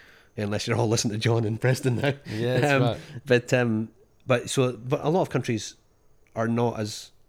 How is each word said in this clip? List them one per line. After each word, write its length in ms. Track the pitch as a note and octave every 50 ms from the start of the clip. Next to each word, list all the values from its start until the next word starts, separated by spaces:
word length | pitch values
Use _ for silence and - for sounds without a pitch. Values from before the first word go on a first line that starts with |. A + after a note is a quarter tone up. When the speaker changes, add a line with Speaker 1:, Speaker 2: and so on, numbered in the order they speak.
| - - - - _ _ -
Speaker 1:
unless 300 | - G#2 G2+ G#2+ G#2 -
you're 100 | A#2+ A2+
all 120 | A2 A#2+ G#2+
listening 240 | A2+ A#2 - A#2 G2+
to 60 | A2+
John 240 | - A#2 A2+ A#2 A#2
and 160 | G#2+ A2+ G#2+
Preston 360 | - B2+ B2+ - - C3 A#2+
now. 180 | A2 C3 C#3+ C#3 - -
Speaker 2:
Yeah, 320 | - A2 G#2+ A#2 A#2+ B2+ B2+
that's 140 | C#3+ D3 C#3
Speaker 1:
Um, 100 | C3+ B2
Speaker 2:
right. 180 | A#2 G#2 - - - - A#2 -
Speaker 1:
but, 280 | - B2+ A#2+ A#2 - C3+
um, 380 | B2+ B2 A#2 A2 G#2+ A2+ A2 - _ - _ _ _ -
but 240 | - B2 A#2+ - -
so, 220 | - C#3 C3 B2 A#2+
but 220 | G#2+ A#2 B2 D3 - -
a 40 | C#3+
lot 100 | E3 F#3+ D#3
of 80 | -
countries 460 | - C#3 A#2+ - A#2 G#2 - - - _ _ _ _ _ _ _ _ _ _ _ -
are 140 | A2 A2+ A2+
not 320 | A#2 A#2 A#2+ A#2+ - A2
as, 320 | G#2+ G#2 - - - - _ _ _